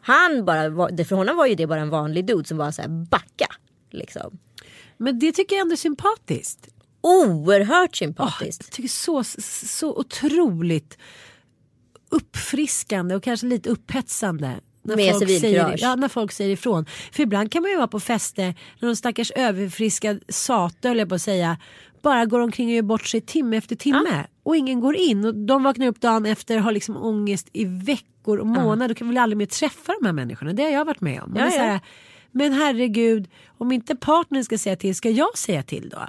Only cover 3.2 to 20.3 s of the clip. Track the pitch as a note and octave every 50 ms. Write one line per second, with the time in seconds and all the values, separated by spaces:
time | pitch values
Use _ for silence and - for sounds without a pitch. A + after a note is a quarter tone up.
3.2 | - _ _ - - - - - _ _ _ _ _ _ - - - - - -
4.2 | - - - - _ _ _ - - - - - - - _ _ A3+ C4 C4+ A#3
5.2 | C4+ D#4+ - - G4 G4 G4 G4 G4 E4+ E4+ - - E4 D4 - - G4 A4 -
6.2 | _ - D3+ A#2 - - - _ - - _ _ _ _ _ _ - E4 F4+ F#4+
7.2 | E4 A3 F3 D#3 D3 E3+ G3+ G3 G3+ G3+ D4+ F4+ F#4 F4 - - F#3+ D3 E3 -
8.2 | C4+ A3 D3 - F3 - E3 - - - - - B3 B3+ - - - - E4 C#4
9.2 | A3+ - - - G#3 - - - - - - - - D#4 - - - _ - -
10.2 | - D4 C#4+ E4+ F4 C4 F3+ D#3+ E3+ E3+ E3 D3+ - _ - _ - - - -
11.2 | - - - _ _ _ _ _ _ _ _ _ _ _ _ - _ _ - D#4+
12.2 | - _ - - - - - C4 D4+ C4+ - - - _ G#3+ F#3+ F3 F3+ F#3 G3
13.2 | - B3+ A#3+ G#3+ - B3 B3 A3 - - A#3+ - _ - - C#4 A#3+ - - -
14.2 | - G3 E3+ D3+ D3 C3 B2 - _ _ _ _ _ - G#3+ A3 G3+ F#3 F3+ G3+
15.2 | G#3 F#3+ F#3+ F3 D#3 A3 G3+ F3+ E3 D#3 - E3 A3+ B3 B3+ B3 C4+ C4+ - A#3+
16.2 | A3 G3+ - - G#3 G3 G3 F3 - B3+ G#3 E3 D#3 - - - - - - -
17.2 | D4+ A3 G3+ G3 G#3+ G#3+ - E4+ E4+ G4 G4+ F4 C4 G#3+ - G#3+ - - A#3+ G#3+
18.2 | - - - - F#3+ F3+ E3+ - - - - _ - A#3+ A#3 - - A#3+ G#3+ -
19.2 | A#3 - - - C4 A#3 G3+ F#3 G3+ F#3+ D#3+ - A3 A3 - - - G#3+ G#3 G3
20.2 | - -